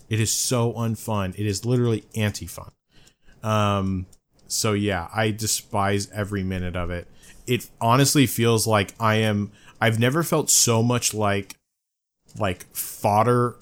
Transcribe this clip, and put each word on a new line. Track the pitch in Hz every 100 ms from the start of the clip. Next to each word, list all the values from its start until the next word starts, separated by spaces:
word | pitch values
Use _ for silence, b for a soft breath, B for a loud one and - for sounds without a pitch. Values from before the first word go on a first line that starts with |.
| -
It | 110
is | 107
so | - - 123 120
unfun. | 113 117 110 - 107 92 90
It | 104
is | 98
literally | 113 127 120 110 -
anti-fun. | 113 107 - 87 - - - _ b b b b -
Um, | 110 107 104 101 95 92 90 - _ _ -
so | - 113
yeah, | 104 101 92 82
I | 107 110
despise | 107 107 - - 107 98 101 101
every | 107 101 101
minute | 92 92 90 90
of | 87
it. | 87 - B B B -
It | 120 - -
honestly | 117 123 139 151 123
feels | - 117 113 113
like | 107 95 -
I | 113 110
am, | 110 104 101 B B -
I've | 113 113
never | 123 151
felt | 160 156 -
so | - - 113
much | 113 120 -
like, | 107 104 101 98 - _ _ _ _ _ _ _ -
like, | 104 90 -
fodder | - - - 107 104 113 123 120 -